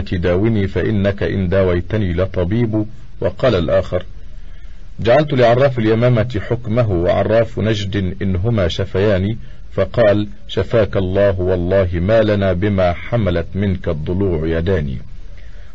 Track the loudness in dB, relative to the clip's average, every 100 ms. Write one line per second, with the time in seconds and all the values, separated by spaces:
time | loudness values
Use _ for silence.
0 | 0 0 2 2 2 2 0 0 0 2
1 | 0 0 -2 -2 0 2 2 2 0 -2
2 | 0 0 -2 0 0 0 0 0 -4 -8
3 | -12 -6 -4 0 0 2 2 0 0 -4
4 | -6 -10 -12 -12 -12 -12 -12 -12 -12 -4
5 | 2 4 4 4 4 6 4 2 2 4
6 | 4 2 0 -2 -4 -4 -2 0 2 2
7 | 2 2 2 2 2 0 0 0 -2 -2
8 | -2 -2 -2 -2 0 0 0 -2 -2 0
9 | 2 2 0 -4 -8 -12 -8 -2 -2 2
10 | 4 4 0 -8 -8 -4 0 0 0 0
11 | 0 2 2 2 0 0 2 2 2 0
12 | 2 4 4 2 2 0 0 2 2 0
13 | -2 -2 0 0 -2 -2 -2 -2 -2 -4
14 | -2 -2 0 0 0 0 0 0 0 -6
15 | -8 -10 -10 -10 -10 -10 -12